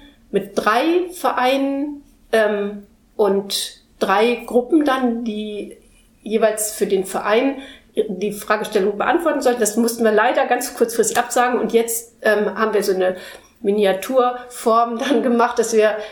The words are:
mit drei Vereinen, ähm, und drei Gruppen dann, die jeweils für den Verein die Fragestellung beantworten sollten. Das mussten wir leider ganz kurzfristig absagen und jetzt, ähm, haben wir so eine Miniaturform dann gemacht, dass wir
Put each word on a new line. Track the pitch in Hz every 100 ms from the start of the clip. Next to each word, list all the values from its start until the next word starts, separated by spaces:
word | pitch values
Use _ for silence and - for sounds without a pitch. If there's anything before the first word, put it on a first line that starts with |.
| - _ _
mit | 202 - -
drei | 208 233 320 359 -
Vereinen, | - 254 262 254 277 277 277 294 285 - _ _
ähm, | 220 208 202 202 208 - _ _ -
und | 202 196 196 - - - _ -
drei | 202 196 233 240 -
Gruppen | 240 247 320 285
dann, | 262 247 233
die | 233 214 214 208 - - _ _ _ _
jeweils | 214 214 220 214 -
für | - 190
den | 190 190
Verein | 196 208 220 269 269 - - _ -
die | - 180 208
Fragestellung | 202 - 214 220 208 202 202
beantworten | 190 339 311 285
sollten. | 254 240
Das | 208 233
mussten | 233 233 220
wir |
leider | 214 240 302 254
ganz | 247 - -
kurzfristig | 226 - 202 233
absagen | 233 254 247 233
und | -
jetzt, | 190 226 - - _
ähm, | 220 208 196 226
haben | 214
wir | 202
so | 196
eine | 185 185 185 - - - _
Miniaturform | 202 208 190 190 - 262 247 247 - - 233 226 240 233
dann | 262 240
gemacht, | 247 240 240 -
dass | -
wir | 220 214 208 -